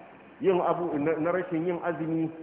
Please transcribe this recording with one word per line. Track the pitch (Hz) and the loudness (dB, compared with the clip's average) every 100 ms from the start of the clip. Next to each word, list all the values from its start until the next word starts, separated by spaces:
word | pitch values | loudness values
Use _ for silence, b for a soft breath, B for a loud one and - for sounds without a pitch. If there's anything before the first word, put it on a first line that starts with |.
| - - - - | -20 -20 -20 -2
yin | 160 180 | 2 4
abu, | 165 165 175 147 | 4 0 0 0
na, | 151 156 | 0 2
na | 165 | 2
rashin | 180 180 165 175 | 0 0 -2 -2
yin | 170 | -2
azumi | 175 156 160 165 160 - | -2 -2 -2 0 -2 -4